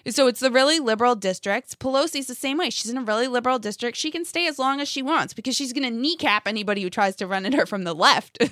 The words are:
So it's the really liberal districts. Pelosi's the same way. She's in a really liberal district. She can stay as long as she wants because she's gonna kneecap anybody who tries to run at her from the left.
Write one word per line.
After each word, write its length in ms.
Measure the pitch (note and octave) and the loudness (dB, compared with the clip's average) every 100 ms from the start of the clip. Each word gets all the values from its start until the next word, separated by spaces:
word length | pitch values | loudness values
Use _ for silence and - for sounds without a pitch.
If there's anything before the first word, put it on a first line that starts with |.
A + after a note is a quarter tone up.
| - | -4
So 180 | B3+ B3+ | 2 4
it's 120 | A3 | 4
the 100 | B3+ | 2
really 280 | B3 C#4 D#4+ | 4 4 4
liberal 360 | A#3+ A3 B3 A3+ | 2 2 2 2
districts. 600 | F#3+ F#3 G3+ A3 - - | 0 -2 -2 -2 -4 -8
Pelosi's 520 | C4 C4+ D#4 C#4+ B3+ | 0 0 0 -2 -8
the 80 | B3 | -6
same 220 | C4+ D4 | -2 0
way. 120 | C4 | -2
She's 200 | - G#3 | -4 -4
in 80 | B3+ | -4
a 60 | |
really 240 | A3 G#3+ B3+ | -2 0 0
liberal 320 | B3 B3 B3+ | 0 0 0
district. 360 | G#3 G3+ A#3+ - | -2 -6 -6 -4
She 120 | D#4 | -4
can 140 | E4 E4+ | -6 -4
stay 220 | E4+ E4+ | -2 -2
as 100 | C#4 | 0
long 200 | C4 C#4 | 0 0
as 60 | C#4+ | -2
she 120 | C#4 | -4
wants 320 | C4 C#4 C3+ | 0 0 -2
because 220 | - C4 B3 | -4 -4 -2
she's 160 | C4+ | -2
gonna 200 | B3 B3+ | -2 -2
kneecap 560 | A3+ C#4+ F4 D4 G#3 G3 | -2 -2 0 2 2 0
anybody 340 | G#3+ G#3 G3+ | -2 -2 -2
who 80 | F#3 | -2
tries 260 | A3 G3 G3 | 0 0 0
to 100 | F#3 | -4
run 180 | F#3+ F#3+ | -2 0
at 80 | |
her 120 | C#4+ - | 0 0
from 180 | G3 F3 | -2 -4
the 80 | D#3+ | 2
left. 420 | B3 A#3 - - - | 4 4 0 -2 -2